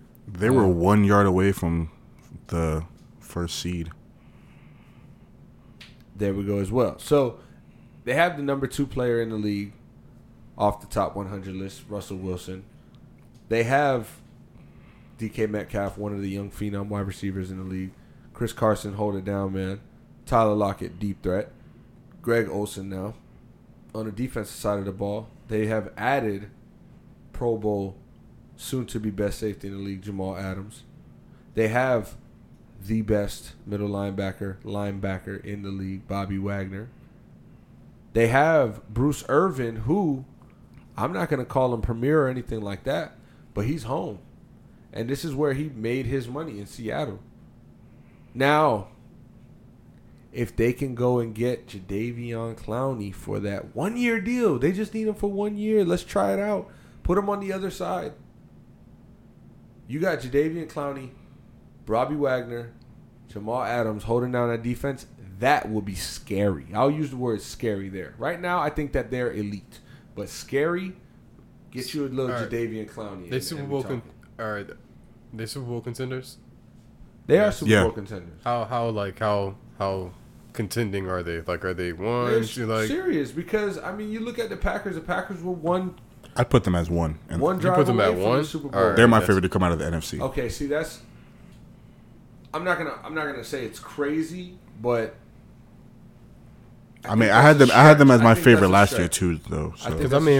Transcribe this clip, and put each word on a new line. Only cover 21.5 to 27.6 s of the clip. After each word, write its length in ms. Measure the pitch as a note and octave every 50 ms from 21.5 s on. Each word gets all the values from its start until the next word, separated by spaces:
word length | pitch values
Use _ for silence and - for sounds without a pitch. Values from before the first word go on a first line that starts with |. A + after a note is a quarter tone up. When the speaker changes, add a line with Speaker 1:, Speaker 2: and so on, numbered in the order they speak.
| - - - - - - - - - - - - - -
Speaker 2:
Greg 260 | - A#2 A#2 A#2 G#2+ F#2
Olsen 400 | C#2+ G2+ G#2 G#2 - G2+ F#2+ G2
now. 240 | G2 F#2+ F#2 G#2+ A#2 - - - - - - - - - - - - - - - -
On 120 | A2 A2
the 60 | A2
defensive 440 | G2 G#2 B2+ B2+ - B2 G#2 - -
side 240 | - - G#2+ G#2 G2+
of 60 | F#2+
the 60 | G2
ball, 360 | F#2 G2 G#2 G2+ G2+ A2 A2 - - - -
they 200 | - A2 G#2+ G#2+
have 240 | G#2+ A2 A2 G#2 - -
added 520 | - G#2+ B2 C#3 C#3 A#2 G#2+ G2+ G2 G#2 G#2 - - - - - - - - - - - - - - - - -
Pro 240 | - B2+ A#2+ A2+
Bowl, 400 | G#2